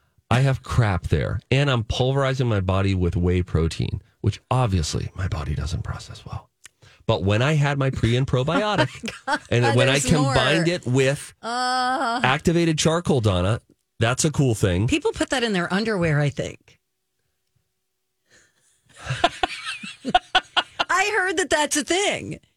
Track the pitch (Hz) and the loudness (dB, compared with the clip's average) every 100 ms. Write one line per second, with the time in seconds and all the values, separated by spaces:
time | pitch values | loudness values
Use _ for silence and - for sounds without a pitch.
0 | _ _ - 120 135 127 - - 110 90 | _ _ 0 2 2 0 0 2 2 0
1 | - 78 53 95 - 131 143 120 107 - | 0 -2 0 -4 0 2 2 0 -2 0
2 | 127 139 135 131 123 104 92 95 98 95 | 0 2 0 0 0 0 0 2 2 2
3 | 87 85 87 92 90 80 80 - - - | 0 2 2 2 0 0 0 -2 -4 -6
4 | - _ - - - 127 120 92 76 - | -10 _ -4 -2 -2 0 2 0 -2 -4
5 | - - 90 78 71 71 76 - - - | -6 -6 -6 -4 -4 -4 -4 -6 -6 -10
6 | - - - - - _ - _ - - | -14 -18 -14 -14 -16 _ -20 _ -20 -6
7 | - 107 95 107 135 156 143 143 135 135 | -2 0 2 2 2 2 2 0 -2 0
8 | 117 120 135 127 139 180 214 202 311 - | 0 2 2 0 0 0 0 0 -2 -4
9 | 226 - - 285 - 120 120 117 123 143 | -12 -10 -6 -6 0 2 4 4 4 2
10 | - 156 139 131 127 160 170 175 117 127 | 2 2 4 2 2 2 0 -2 0 2
11 | 135 143 - - 220 240 247 254 254 262 | 2 0 -6 -12 -6 -2 0 0 0 0
12 | 240 240 175 143 - 170 165 156 165 165 | -2 0 0 0 2 2 2 2 0 0
13 | 175 143 107 90 92 113 - _ _ - | 0 2 2 2 0 -2 -6 _ _ -2
14 | 113 127 160 139 135 110 98 90 113 311 | 0 0 0 2 2 2 2 2 2 0
15 | 440 - 311 269 233 190 170 185 226 202 | -2 -4 -2 -2 0 0 0 -2 0 0
16 | 170 147 147 - 85 - _ _ _ _ | 0 2 0 -2 -8 -10 _ _ _ _
17 | _ _ _ _ _ _ _ _ _ _ | _ _ _ _ _ _ _ _ _ _
18 | _ _ _ _ _ _ _ _ _ - | _ _ _ _ _ _ _ _ _ -14
19 | - 135 - - - - - - - - | -10 -2 -2 -2 -6 -6 -12 -12 -14 -12
20 | - - - - - - - - - 349 | -2 -2 0 -2 -2 -4 -4 -4 0 0
21 | 403 415 370 330 349 311 294 294 254 339 | 2 0 0 -2 0 0 0 -2 -2 0
22 | 403 190 175 - _ | 0 -2 -6 -12 _